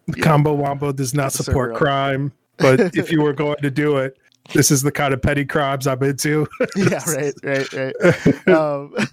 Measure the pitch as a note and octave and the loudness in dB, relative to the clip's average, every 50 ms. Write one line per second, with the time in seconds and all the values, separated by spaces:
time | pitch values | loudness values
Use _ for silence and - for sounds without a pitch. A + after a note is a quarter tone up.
0 | - - C#3+ - - E3 D3+ D3 D3 D3+ D3 C#3+ C#3+ C#3+ C#3+ C#3 C#3+ C#3+ C3+ C#3 | -10 -8 -4 0 2 4 4 4 4 2 0 0 -2 -4 -4 -4 -4 -4 -4 -4
1 | C3+ A#2+ C3 D3 C3+ C3+ - - - - - C3+ B2 A#2 A2+ - E3 C#3 C#3 C#3 | -4 -4 -2 -2 -2 -2 -4 -4 -2 -2 0 0 0 -2 -2 0 0 0 0 0
2 | C#3 C#3 C3+ C3+ C#3+ C#3 - _ _ _ _ - D#3 C3+ C3 C#3+ D#3+ F3 - D#3+ | 0 -2 -2 -2 -4 -6 -8 _ _ _ _ 2 4 4 6 4 4 2 0 -2
3 | - - E3 D3+ D3+ D3 C3+ C3+ D3+ D3 D3 D3 C#3+ C#3+ B2+ D3 D3 D3+ D3 C3+ | -2 0 0 2 2 2 0 -2 -2 -4 -2 -2 -4 -4 -2 0 0 0 2 0
4 | C3 C3+ - _ _ _ _ _ _ - - D#3 C#3 - D3+ C3 C#3 D3 - - | -2 -4 -8 _ _ _ _ _ _ -2 2 2 4 4 4 2 2 0 -2 0
5 | D3 C#3 C3+ C3 - D3+ C#3+ C#3+ C#3 C3+ - D#3 C#3+ C3+ C#3 C3 C3 C#3+ C3 B2+ | -2 -2 -2 0 0 -2 0 -2 -2 -2 -2 -2 0 0 -2 -2 -2 -2 0 0
6 | C3+ C#3 C#3 B2 - D3+ D3+ D3+ D3+ - - - B3 - - G3 F#3+ - G3 C#3+ | 0 -2 -2 -2 -2 0 0 0 -2 -2 -4 -4 -4 -4 -2 0 0 0 0 -2
7 | C3+ - D3+ C3+ D3 C#3+ C3+ - - C#3 C#3 C3+ B2+ - - - C3 C3 - - | -4 -4 -4 -4 -4 -6 -6 -6 -6 -4 -2 -2 -4 -4 -6 -6 -6 -6 -4 2
8 | - F3 - - - - - - - - F3+ D#3 D#3 D3+ C#3+ C#3 C#3+ D3 - G#3+ | 2 2 4 4 2 2 2 2 2 4 4 4 4 0 -2 -4 -8 -8 -6 -4
9 | G#3 - | -2 2